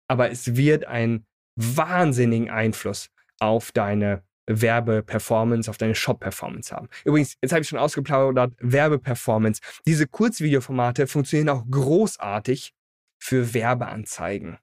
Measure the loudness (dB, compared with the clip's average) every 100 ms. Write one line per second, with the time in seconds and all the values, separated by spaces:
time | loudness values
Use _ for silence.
0 | -2 2 2 0 -2 2 4 4 0 -2
1 | 0 -2 -6 _ _ -6 -4 0 0 2
2 | 2 4 2 2 0 0 -2 -2 -6 -8
3 | -12 _ _ -4 0 0 0 -2 0 0
4 | 0 -2 _ _ -4 0 2 2 2 0
5 | 0 -4 0 0 2 0 -2 -2 -2 0
6 | -2 -4 -6 -8 -10 -10 -12 -12 -14 -6
7 | 0 2 2 -2 -2 0 -2 -2 -2 -2
8 | 0 2 2 2 0 -2 0 2 4 2
9 | -2 -4 0 2 2 0 -8 -6 0 2
10 | 0 2 0 2 2 2 0 0 0 2
11 | 0 0 0 0 2 0 0 0 2 4
12 | 2 -2 -6 -4 -2 -4 -4 _ _ _
13 | _ _ -2 0 0 0 0 -2 -4 -8
14 | -12 -8 -6 -6 -8 -16